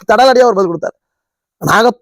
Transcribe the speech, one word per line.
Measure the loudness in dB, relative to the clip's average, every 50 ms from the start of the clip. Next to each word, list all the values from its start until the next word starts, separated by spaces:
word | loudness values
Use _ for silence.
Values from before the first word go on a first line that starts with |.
| -4 -2 0
தடலடியா | 2 2 2 4 2 2 2
ஒரு | 0 -2
பதில் | -2 -4 -4
கொடுத்தாரு. | -8 -10 -12 -14 _ _ _ _ _ _ _ _ _ _ _ _ -10 -6 -2 -2
"நாங்க | 0 0 0 -2 _